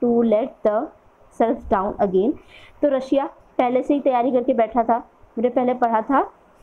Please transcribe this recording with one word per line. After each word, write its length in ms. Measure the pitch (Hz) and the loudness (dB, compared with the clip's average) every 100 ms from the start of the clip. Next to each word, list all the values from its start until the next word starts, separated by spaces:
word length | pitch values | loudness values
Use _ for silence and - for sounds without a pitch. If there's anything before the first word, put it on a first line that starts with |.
to 200 | 240 233 | 0 2
let 240 | 233 214 254 - 214 | 2 0 -2 -4 -2
the 200 | 214 311 - _ _ _ - | -2 -4 -12 _ _ _ -2
self 280 | 226 240 - | 0 -2 -2
down 280 | 202 202 - | -2 -2 -2
again। 360 | 202 185 233 - - - - - | 0 2 0 -2 -10 -20 -20 -2
तो 80 | 294 | 0
रशिया 360 | 262 262 277 277 - _ - | 0 0 -2 -2 -8 _ -2
पहले 260 | 247 254 | 0 0
से 100 | 247 | 0
ही 60 | 285 | 0
तैयारी 320 | 277 247 247 | 0 0 0
करके 220 | 247 247 | 0 0
बैठा 300 | 233 220 247 | 0 0 0
था, 140 | 226 233 | 0 -2
मैंने 520 | - _ - 226 240 | -4 _ -14 -4 -2
पहले 240 | 262 247 | 0 0
पढ़ा 280 | 254 233 220 | 0 0 0
था 200 | 220 277 392 - _ _ | 0 0 0 -6 _ _